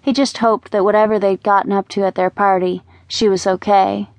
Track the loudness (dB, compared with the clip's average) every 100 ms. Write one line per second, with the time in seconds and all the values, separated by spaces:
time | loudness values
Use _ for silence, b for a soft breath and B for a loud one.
0 | -2 0 -2 0 0 0 -2 -2 2 2
1 | 2 2 0 -2 0 0 2 -2 -2 -4
2 | -4 -2 -4 0 0 0 0 -6 _ b
3 | b -2 0 0 -2 -4 2 2 2 -2
4 | -8